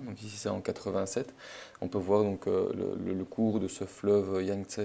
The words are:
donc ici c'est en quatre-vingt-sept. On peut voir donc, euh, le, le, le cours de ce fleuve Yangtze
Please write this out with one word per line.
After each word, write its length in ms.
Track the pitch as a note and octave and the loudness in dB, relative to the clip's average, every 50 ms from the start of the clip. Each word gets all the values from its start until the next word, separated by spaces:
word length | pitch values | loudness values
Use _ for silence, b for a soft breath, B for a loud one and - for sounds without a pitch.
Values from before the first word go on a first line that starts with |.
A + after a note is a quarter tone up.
| C3+ | -6
donc 160 | A#2 G#2 - | -8 -10 -10
ici 160 | A2 G#2+ G#2 | -10 -10 -10
c'est 120 | G#2 - G#2 | -4 -2 -2
en 120 | G2+ G2 | -2 -2
quatre-vingt-sept. 720 | G2 - G#2 - - G2+ F#2+ F#2+ G2 G2 - A#2+ C#3 - - B B B B B B B B B | -2 -4 -4 -2 -4 -2 0 0 0 0 0 -2 -2 -4 -10 B B B B B B B B B
On 80 | - F2+ | -6 -2
peut 80 | - | -2
voir 260 | G2+ F2+ F#2 G2+ G#2 G#2+ | -2 4 6 6 6 6
donc, 240 | G2+ F#2+ F#2 - | 4 2 0 0
euh, 240 | G2 F#2+ F#2 F#2+ F#2+ - | 0 2 2 2 0 0
le, 320 | F#2+ F#2+ G2 G2 F#2 F#2 | -2 -2 -2 -2 -2 -2
le, 80 | F#2 F#2+ | -2 -2
le 120 | F#2 F#2 | -2 -4
cours 340 | - - - A2+ A2 G#2 A2 | -4 0 2 2 4 4 2
de 80 | F#2+ | 0
ce 160 | F#2 - - G2 | -2 -4 -6 -8
fleuve 580 | F#2 - - - G2+ G2+ G#2 G2 F#2+ F#2+ F#2+ | -8 -8 -2 4 6 6 6 6 4 0 0
Yangtze 380 | F#2+ F#2+ G2+ G2 F#2+ - - - | 0 0 -2 -2 -4 -6 -4 -4